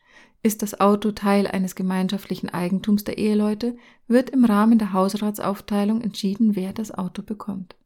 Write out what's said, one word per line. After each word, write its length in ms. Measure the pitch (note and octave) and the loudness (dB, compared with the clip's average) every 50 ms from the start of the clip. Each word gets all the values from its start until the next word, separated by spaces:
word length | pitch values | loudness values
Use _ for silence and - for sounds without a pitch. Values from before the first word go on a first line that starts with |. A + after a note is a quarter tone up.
| _ _ _ - - _ _ _ - | _ _ _ -20 -20 _ _ _ -2
Ist 200 | A3 G#3 G#3+ G#3+ | -2 -2 -2 -4
das 180 | G#3 - - | -6 -2 2
Auto 320 | F#3+ G3+ G#3 G#3 G#3 G#3+ G#3 | 4 4 4 4 2 -2 -4
Teil 340 | - G#3 G3+ G3+ G3+ G3 | -2 0 2 2 2 2
eines 280 | - - F#3+ F#3 F#3 - | 0 0 -2 -4 -4 -4
gemeinschaftlichen 720 | - F#3 F#3 F#3 F#3 F#3+ F#3 G3+ G3 - - F#3 - - - | -4 -4 -2 -2 -2 -2 -2 -4 -4 -6 -6 -8 -8 -6 -6
Eigentums 560 | - E3+ F3+ F3 F#3+ F#3 - G#3+ G#3 G3+ G#3 | -6 -4 -2 -2 -2 -2 0 2 0 0 0
der 140 | - - - | -2 -4 -2
Eheleute, 580 | G#3 G#3+ G#3+ G#3 G#3 G#3+ G#3+ G#3 A#3 A#3+ A#3+ A#3+ - - _ _ _ | 0 0 2 2 2 0 -2 -2 -4 -6 -6 -8 -12 -20 _ _ _
wird 240 | - A3+ B3 C4 - | 2 4 4 4 2
im 140 | - C4 A#3+ | 2 4 4
Rahmen 340 | A3+ G#3 G3+ G#3+ A3+ A#3 A3 | 4 4 4 6 6 6 4
der 140 | A3 F#3+ F#3 | 4 2 0
Hausratsaufteilung 1080 | F#3+ F#3 G3 G3+ G3+ G#3 G#3 G#3 - - F#3+ G3 G3 - - G#3 G3+ G3+ G#3 A3 A3+ A#3 | 0 0 0 0 -2 -2 -4 -4 -4 -4 -4 -6 -6 -6 -4 -2 0 0 0 0 -2 -2
entschieden, 540 | G3+ - - - F#3+ G3 - A3+ G#3+ G#3 | -6 -6 -4 -4 -2 0 2 2 2 2
wer 160 | F3+ F#3 F#3+ G3 | 0 -2 -6 -6
das 180 | - A3 G#3 | -8 -10 -8
Auto 320 | - - F#3 F3+ - - G3 | -8 -8 -8 -8 -8 -10 -10
bekommt. 520 | - A3 G#3 - - G3 F#3+ F#3 - - _ _ | -10 -10 -10 -10 -10 -10 -10 -10 -14 -18 _ _